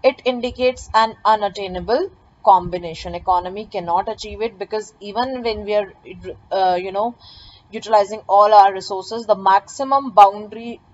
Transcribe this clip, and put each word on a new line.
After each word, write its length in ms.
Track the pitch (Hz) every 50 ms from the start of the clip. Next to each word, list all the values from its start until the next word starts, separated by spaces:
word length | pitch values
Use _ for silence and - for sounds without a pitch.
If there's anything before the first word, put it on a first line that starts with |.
| _
It 180 | 262 254 - -
indicates 640 | 247 254 240 233 247 240 - 254 254 247 - - - -
an 220 | 220 226 220 220 _ _
unattainable 880 | 202 220 214 214 202 180 208 202 190 180 185 175 180 226 277 359 392 - _ _ _ _ _ _
combination. 720 | 226 180 180 175 175 170 180 175 170 160 165 - 180 175
Economy 500 | 175 175 - 185 180 175 185 185 208 220
cannot 420 | 214 - 202 175 170 170 180 196 208
achieve 340 | 220 208 - 214 208 202 214
it 140 | 226 202
because 380 | 185 202 - - 214 214 214 _ _
even 420 | 196 208 196 214 247 262 262 254 240
when 220 | 233 220 214 208
we 100 | 202 208
are, 180 | 208 208 190 - _ _ - 185 180 175 185 - - - _ 175
uh, 260 | - 190 185 180 180
you 120 | 185 196 185
know, 240 | 196 214 240 240 _ _ - - - - - - - _ _ 196
utilizing 480 | 220 - 208 220 214 202 190 208 220 - -
all 260 | 185 202 208 208 214
our 180 | 208 196 196 196
resources, 540 | 190 185 - 202 190 185 - 226 233 233
the 80 | 214 214
maximum 760 | 190 196 190 190 202 202 - - - 277 269 277 277 269 262
boundary 680 | 196 208 202 196 202 208 214 208 208 220 233 233 233 - _ _